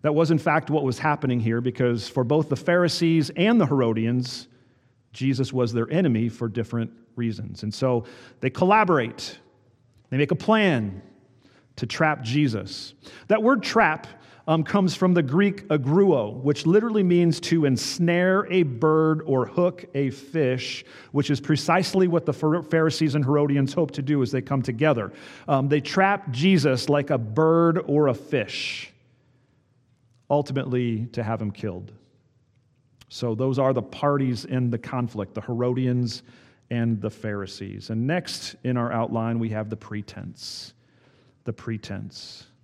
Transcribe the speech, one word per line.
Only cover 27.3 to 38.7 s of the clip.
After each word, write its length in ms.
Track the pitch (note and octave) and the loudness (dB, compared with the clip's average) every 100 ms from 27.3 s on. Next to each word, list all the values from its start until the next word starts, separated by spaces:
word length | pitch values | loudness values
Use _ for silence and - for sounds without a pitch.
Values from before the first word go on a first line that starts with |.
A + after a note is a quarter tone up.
| A2 D#3+ E3 E3+ E3 - | 2 4 4 4 2 0
or 220 | D3 D3 | 2 2
a 60 | |
fish, 800 | - - C#3 G#2 - - - - _ _ _ _ _ _ _ _ _ _ _ _ _ _ | 0 -2 -4 -2 -6 -8 -10 -14 _ _ _ _ _ _ _ _ _ _ _ _ _ _
ultimately 800 | C#3+ C3+ C3+ B2+ B2+ A#2+ A2 A#2 | -2 0 -4 -2 -2 -2 -4 -6
to 100 | - | -6
have 180 | A2+ A2+ | -4 -4
him 120 | G#2+ | -6
killed. 400 | G2 A2 F2+ G2 - _ _ _ _ _ _ _ _ _ _ _ | -6 -8 -10 -14 -20 _ _ _ _ _ _ _ _ _ _ _
So 260 | - B2 | -8 -6
those 240 | A2 C3 C3 | -2 -2 2
are 140 | C3+ | 2
the 100 | B2+ | 0
parties 600 | G2+ - C#3+ C#3+ C3+ A#2 | -4 -2 0 2 0 -4
in 260 | - C3 B2 | -4 -2 -2
the 80 | A#2 | -4
conflict, 560 | - C3 A#2+ G#2+ G2 | -6 -6 -6 -6 -8
the 80 | - | -8
Herodians 800 | - A#2+ B2 B2 B2+ B2 A#2+ A2 - - _ _ _ | -6 -2 -2 0 0 0 -2 -6 -16 -20 _ _ _
and 300 | A#2 A#2 A2 | -2 0 -2
the 100 | G#2 | -4
Pharisees. 800 | - A2 G2+ F#2+ - G2 G2+ G2+ | -6 -8 -6 -8 -10 -12 -12 -8
And 160 | A2+ B2+ | -4 -2
next 500 | F3 F3 - - - | -2 -4 -12 -12 -8
in 120 | B2+ | -4